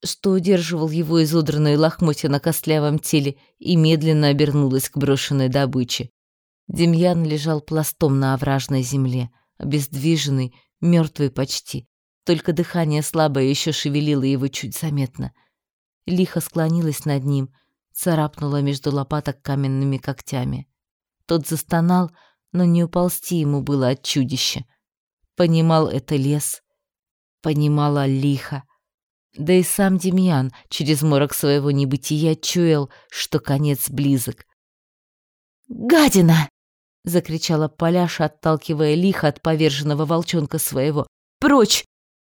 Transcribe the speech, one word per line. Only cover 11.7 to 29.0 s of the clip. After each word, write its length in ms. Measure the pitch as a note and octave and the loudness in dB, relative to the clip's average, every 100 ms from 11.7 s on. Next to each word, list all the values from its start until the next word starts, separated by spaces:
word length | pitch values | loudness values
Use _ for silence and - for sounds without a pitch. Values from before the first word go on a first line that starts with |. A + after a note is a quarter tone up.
| C#3 - _ _ _ | -14 -14 _ _ _
Только 280 | - E3 - | -2 0 0
дыхание 480 | D#3+ E3+ F3 D#3 D3+ | -2 -2 -2 0 -2
слабое 440 | D3+ E3 D3+ C3+ | -2 0 0 2
еще 280 | C3+ C#3 D#3+ | 0 0 -4
шевелило 480 | D3 D3 D3 D3 C#3+ | -4 -2 -2 0 0
его 260 | C3 C3+ C#3 | 0 0 -2
чуть 280 | - - - | -6 -10 -8
заметно. 560 | D#3+ C#3+ C3 - B2+ - _ _ _ _ _ _ | -4 -4 -4 -6 -12 -12 _ _ _ _ _ _
Лихо 360 | - F3+ F#3 E3+ | -4 0 0 -2
склонилась 640 | - E3+ D#3+ E3+ D#3+ C#3+ | -4 -2 -2 0 -2 -4
над 180 | D3+ C#3 | -4 -2
ним, 280 | C3+ C#3 C3+ _ _ _ _ | -2 -2 -4 _ _ _ _
царапнула 720 | - F3+ D#3+ D3+ - C#3+ C#3+ | -6 -2 0 -2 -4 -4 -2
между 300 | C#3+ C#3 D3 | -2 -4 -4
лопаток 500 | C#3 C3+ D3+ C#3+ B2+ | -4 -4 -4 -6 -8
каменными 560 | - C#3 C3+ C3+ C#3 C3+ | -4 -2 -2 -2 -2 -4
когтями. 720 | - C3+ - C3+ C3 C3 - _ _ _ _ _ | -6 -10 -8 -6 -4 -8 -12 _ _ _ _ _
Тот 220 | - E3+ - | -4 -2 -2
застонал, 640 | E3 - E3+ E3+ F3+ E3+ - _ _ _ | -8 -2 0 2 2 0 -6 _ _ _
но 140 | F3 | 0
не 180 | F3 E3+ | 2 2
уползти 540 | E3+ F3 F3+ - - F3 | 0 0 -2 -4 -4 -2
ему 260 | D3 C#3+ | 0 -2
было 260 | C3+ C#3 B2+ | 0 0 0
от 140 | C3+ | -2
чудища. 600 | - - B2+ C3 - A#2 - _ _ _ _ _ _ | -2 -2 -2 -2 -4 -6 -12 _ _ _ _ _ _
Понимал 520 | - F3 E3 E3 D#3+ D#3 | 0 2 4 4 4 2
это 280 | B2 - D3 | -2 -2 0
лес, 440 | C3+ D3 - - _ _ _ _ _ _ _ _ | 0 0 -2 -8 _ _ _ _ _ _ _ _
понимала 640 | D#3 D3 D3 D3 D3 C#3+ | -2 0 2 2 2 0
Лиха. 580 | C#3 C3+ C#3+ C3+ - C#3 - _ _ _ | 0 0 0 -2 -6 -12 -14 _ _ _